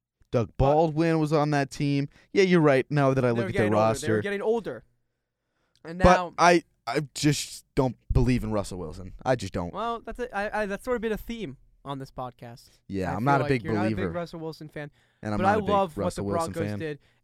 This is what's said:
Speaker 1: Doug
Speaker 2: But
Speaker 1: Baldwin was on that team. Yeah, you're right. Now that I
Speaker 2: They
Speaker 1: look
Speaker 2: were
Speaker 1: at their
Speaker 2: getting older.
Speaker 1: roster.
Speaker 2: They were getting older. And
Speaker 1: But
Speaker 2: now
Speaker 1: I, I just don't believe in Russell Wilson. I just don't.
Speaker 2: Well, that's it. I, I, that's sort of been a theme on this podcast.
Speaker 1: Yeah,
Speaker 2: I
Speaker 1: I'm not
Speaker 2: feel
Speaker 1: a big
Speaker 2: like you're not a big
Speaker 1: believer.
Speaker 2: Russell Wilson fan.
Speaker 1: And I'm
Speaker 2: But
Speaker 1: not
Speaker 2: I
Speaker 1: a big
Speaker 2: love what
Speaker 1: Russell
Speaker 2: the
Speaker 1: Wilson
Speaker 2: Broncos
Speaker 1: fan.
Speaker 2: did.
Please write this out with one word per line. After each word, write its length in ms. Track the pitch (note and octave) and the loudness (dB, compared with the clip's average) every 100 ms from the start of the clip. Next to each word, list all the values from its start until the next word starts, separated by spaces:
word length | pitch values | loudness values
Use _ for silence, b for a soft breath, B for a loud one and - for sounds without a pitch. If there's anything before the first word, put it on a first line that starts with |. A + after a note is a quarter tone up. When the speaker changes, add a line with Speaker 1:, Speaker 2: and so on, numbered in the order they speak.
| _ _ _ | _ _ _
Speaker 1:
Doug 220 | B2 G2+ - | -2 -2 2
Speaker 2:
But 160 | C3+ | 4
Speaker 1:
Baldwin 460 | D3+ E3 D3+ E3 D#3+ | 4 2 2 2 2
was 140 | D3+ | 2
on 180 | D#3 D3 | 2 2
that 220 | D3 C#3 | 0 -2
team. 360 | - C#3+ C#3+ C#3+ b b | -4 -2 0 -2 b b
Yeah, 120 | - | 2
you're 160 | F#3+ F3+ | 6 6
right. 260 | D3+ C3+ - | 6 4 2
Now 260 | D3 C3+ | 2 2
that 100 | C3+ | 4
I 40 | B2 | 2
Speaker 2:
They 40 | |
Speaker 1:
look 60 | A#2 | 0
Speaker 2:
were 100 | A#2 | -2
Speaker 1:
at 60 | |
their 80 | G#2+ | 0
Speaker 2:
getting 100 | G#2+ | 2
older. 100 | G#2+ | 4
Speaker 1:
roster. 220 | A2 A2 A2+ | 2 0 0
Speaker 2:
They 60 | |
were 100 | G#2+ | 0
getting 200 | G2+ G2+ | 0 -2
older. 420 | A3 A#3 F3 A#2 - _ _ _ _ _ _ _ _ _ | -2 -2 -4 -12 -16 _ _ _ _ _ _ _ _ _
And 140 | D#3 F3 | -16 4
Speaker 1:
But 160 | F3+ F#3 | 6 6
Speaker 2:
now 180 | F3 - | 2 4
Speaker 1:
I, 240 | E3+ F3 - _ - | 6 6 2 _ -6
I 140 | C3 D3+ | -4 -4
just 500 | - D3+ D3 - - - | 0 0 0 -4 -14 -6
don't 220 | - C3 - _ | 0 0 -2 _
believe 320 | C#3+ B2 B2 | 2 4 2
in 80 | G#2+ | 0
Russell 260 | G#2+ F#2 F#2 | -4 -4 -8
Wilson. 360 | D#2+ F2 F#2+ - | -12 -12 -16 -8
I 100 | B2 | -2
just 180 | B2+ F#2+ | -2 -2
don't. 220 | G2 F2 | -6 -6
Speaker 2:
Well, 280 | B2 A#3 A#3 | -6 -6 -8
that's 160 | - A3+ | -10 -10
it. 100 | A#3+ | -8
I, 300 | G3 G#3 G#3 | -6 -6 -4
I, 40 | G#3 | -6
that's 180 | G3 | -6
sort 100 | - | -4
of 80 | A#3+ | -4
been 80 | A3 | -4
a 60 | G3+ | -6
theme 400 | - A#3 F3 B2 _ _ | -8 -10 -10 -12 _ _
on 140 | C#3 C#3 | -12 -10
this 140 | C3+ | -10
podcast. 560 | - B2+ - A#2+ A#2+ - _ _ | -12 -14 -14 -20 -20 -20 _ _
Speaker 1:
Yeah, 240 | F#2+ F2+ | -4 -4
Speaker 2:
I 60 | F2+ | -2
Speaker 1:
I'm 80 | |
not 140 | B2+ C#3 | 0 2
Speaker 2:
feel 80 | C#3 | 2
Speaker 1:
a 20 | |
big 140 | C3 | -2
Speaker 2:
like 20 | |
you're 100 | G#2+ | -2
not 120 | A2 A2 | -2 0
a 20 | |
big 80 | G#2 | -2
Speaker 1:
believer. 160 | F#2+ | -4
Speaker 2:
Russell 260 | F3 E3+ E3+ | -6 -10 -10
Wilson 300 | D#3+ D#3 D3+ | -12 -12 -16
fan. 220 | D#3 D3 - _ _ | -14 -16 -18 _ _
Speaker 1:
And 140 | G#2+ | -6
I'm 40 | G#3 | 0
Speaker 2:
But 60 | |
Speaker 1:
not 100 | F#3+ | 2
Speaker 2:
I 0 | |
Speaker 1:
a 60 | G#3+ | 2
big 80 | G3+ | 2
Speaker 2:
love 280 | G3+ F#3+ - | 0 0 -2
what 80 | |
Speaker 1:
Russell 200 | F3+ - G3 | -6 -4 -4
Speaker 2:
the 60 | |
Speaker 1:
Wilson 200 | F3 E3 | -2 -4
Speaker 2:
Broncos 180 | E3+ - | -4 -6
Speaker 1:
fan. 80 | G#3 | -6
Speaker 2:
did. 200 | D#3+ C#3+ _ _ | -8 -12 _ _